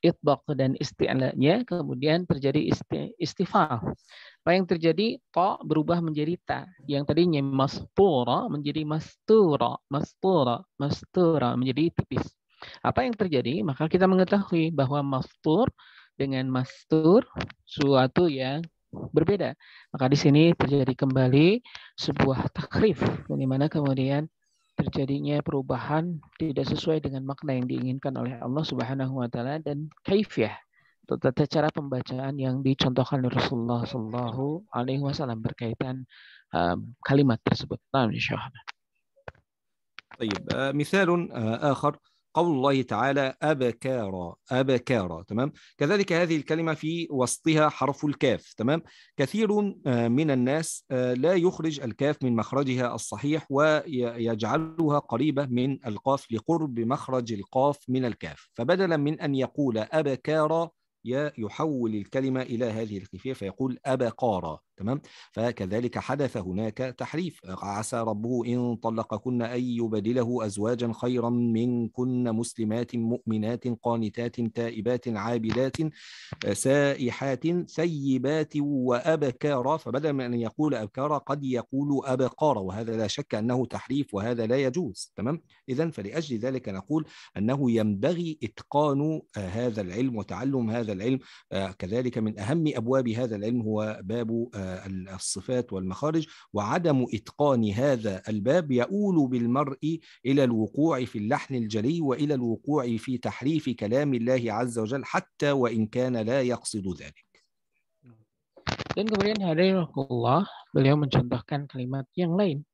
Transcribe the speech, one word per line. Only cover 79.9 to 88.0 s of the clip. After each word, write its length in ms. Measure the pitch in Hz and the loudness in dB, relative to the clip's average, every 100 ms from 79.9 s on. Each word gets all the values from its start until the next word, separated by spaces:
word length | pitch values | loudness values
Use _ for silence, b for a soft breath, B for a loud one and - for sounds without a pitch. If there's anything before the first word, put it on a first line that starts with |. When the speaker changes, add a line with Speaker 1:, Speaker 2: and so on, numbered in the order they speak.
| 120 151 | -2 0
Speaker 2:
من 120 | 139 | -2
أن 100 | 123 | -2
يقول 400 | 120 117 - 151 | -2 -4 0 0
أبكارا 440 | 127 107 - 139 147 | 0 -4 -4 -2 -2
قد 260 | - 147 | -2 -4
يقول 640 | 139 123 110 131 143 139 135 | -2 -2 -2 -4 0 0 0
أبقارا، 540 | 127 127 - 151 120 | 0 0 2 2 2
وهذا 360 | 92 98 113 113 | -2 -6 -4 -2
لا 100 | 107 | -2
شك 280 | - 147 | -4 -4
أنه 320 | 113 113 127 120 | -2 0 0 -2
تحريف 480 | - - 135 139 | -6 -4 -4 -2
وهذا 320 | 98 107 120 110 | -4 -2 -2 0
لا 100 | 127 | 2
يجوز، 560 | 135 131 175 - - - | 2 0 -4 -8 -16 -6
تمام؟ 260 | 101 165 _ b - | -4 -4 _ b -8
إذن 220 | 131 165 | -2 -2
فلأجل 480 | 147 98 147 151 117 | -4 -8 -6 -6 -4
ذلك 300 | 120 131 - | -4 -4 -6
نقول 380 | 95 - 156 156 B B - | -10 -4 -4 -4 B B -4
أنه 340 | 104 139 135 | -2 0 2
ينبغي 680 | 113 107 98 | 2 2 2